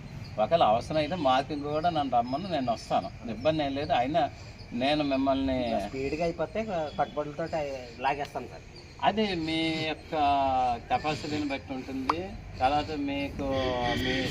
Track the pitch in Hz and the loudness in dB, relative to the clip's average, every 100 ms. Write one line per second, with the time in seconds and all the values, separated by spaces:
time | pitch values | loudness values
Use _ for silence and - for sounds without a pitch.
0 | - - - - 110 170 120 117 - 156 | -12 -12 -8 0 4 6 6 6 4 0
1 | 147 180 156 135 143 147 143 151 175 156 | 0 2 4 4 4 -4 -2 2 2 2
2 | 139 120 120 139 190 156 120 110 - 135 | 2 2 2 -2 -2 0 0 -2 2 0
3 | 92 - 117 107 147 156 139 139 156 143 | 0 -6 -8 0 2 2 0 -2 2 2
4 | 127 165 - - - - - 120 135 151 | 4 2 0 -2 -14 -16 -8 0 2 2
5 | 143 135 135 135 135 127 120 110 98 131 | 2 2 2 2 2 0 0 0 -2 -4
6 | 139 156 170 170 156 208 220 175 147 - | -2 0 -2 0 -2 -2 -2 -2 -2 0
7 | 143 143 147 147 165 160 143 131 123 117 | -2 0 -4 -4 -4 -2 -4 -6 -12 -2
8 | 139 143 139 175 - - - - - - | 0 0 -4 -6 -8 -12 -16 -18 -18 -2
9 | 180 208 208 175 160 160 160 160 156 156 | 0 2 0 0 0 0 0 0 -2 -4
10 | - 160 143 139 135 127 127 117 - 123 | -4 0 4 4 4 2 2 0 -2 -2
11 | 151 156 151 151 147 135 - 131 185 262 | 0 -4 -4 -2 -2 -4 -4 -8 -6 -4
12 | 131 160 190 - - - 131 147 151 147 | -2 -2 -4 -10 -12 0 2 2 0 -2
13 | 143 139 139 - 139 135 127 123 123 120 | -2 -2 -4 -4 -2 0 0 0 0 0
14 | 127 131 127 | 0 0 0